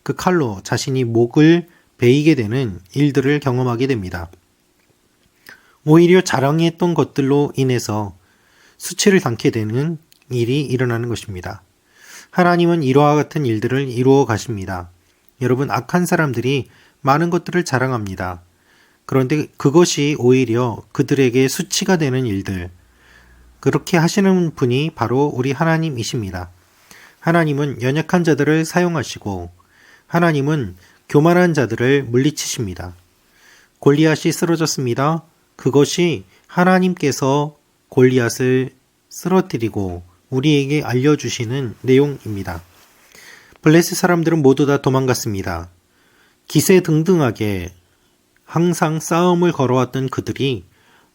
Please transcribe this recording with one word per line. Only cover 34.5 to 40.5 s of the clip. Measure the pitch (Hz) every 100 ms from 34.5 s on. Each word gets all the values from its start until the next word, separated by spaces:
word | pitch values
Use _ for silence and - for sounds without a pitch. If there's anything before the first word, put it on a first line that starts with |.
| 165 156 - 127 117 143 165 - _ _ -
그것이 | 135 135 139 - 175 107 - _ _
하나님께서 | - 180 185 180 175 143 - 135 143 151 - _ _ _
골리앗을 | - 127 127 117 - 127 127 127 - _ _ _
쓰러뜨리고 | - 175 190 185 131 110 107 95 87 - _ _
우리에게 | 131 156